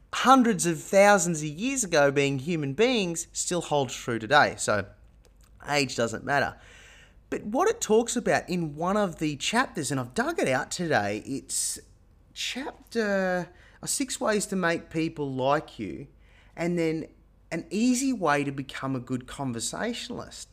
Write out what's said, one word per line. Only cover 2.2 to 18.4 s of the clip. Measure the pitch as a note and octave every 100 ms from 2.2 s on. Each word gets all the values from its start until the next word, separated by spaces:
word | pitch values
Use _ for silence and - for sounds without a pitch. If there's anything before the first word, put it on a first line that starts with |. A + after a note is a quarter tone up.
| C#3 C#3
human | C3+ E3 C#3+
beings | C3+ A#3 B3 F3+ E3 -
still | - - F3
holds | - D3 C3
true | - - A2+
today. | A2 C#3+ A2+ G#2+
So | - G#2 F#2+ - - - - - - - -
age | D3 C3+
doesn't | - A#2 G#2+
matter. | - C#3 G#2 - - - - - - - -
But | -
what | - A#3+ G4
it | A4+
talks | - G#3+ A#3 A#3+
about | G3 C#3 -
in | F3 D#3+
one | C#3+ F3 G#3
of | G3+ D#3
the | D#3 C#3+
chapters, | - A3+ C#4 - C3
and | C#3
I've | A#2+
dug | - C4+ F4
it | A#3+
out | C3 -
today, | - E3+ B2+ G2+ G#2+
it's | - C3+ - - - - - - _ _ _
chapter, | - - B3 D#4 - - A#3 G#3 G3 F#3 F3+ E3+ - - -
uh, | -
Six | - C4+ -
Ways | A#3 G#3+ -
to | F#3+
Make | F3 E3 -
People | E3 D#3+ D#3+ C#3+
Like | C3 B2+ D3 D3+ -
You, | G2 C2+ - - - - - -
and | E3+ F3
then | D#3+ D#3+ - - _ _ _
an | E3 -
easy | G3 B3 B3 C4+
way | A#3+ E3 D3